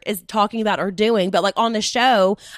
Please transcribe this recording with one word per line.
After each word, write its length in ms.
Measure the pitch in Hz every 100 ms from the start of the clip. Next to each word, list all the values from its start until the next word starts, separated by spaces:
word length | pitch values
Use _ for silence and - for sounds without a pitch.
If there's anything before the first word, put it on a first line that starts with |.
| -
is 160 | 208 -
talking 340 | 220 202 226
about 180 | 214 196
or 120 | 185
doing. 400 | 180 214 226 185
But, 100 | 185
like, 140 | 190 190
on 160 | 226
the 80 | 220
show, 560 | 214 240 254 233 190 208 -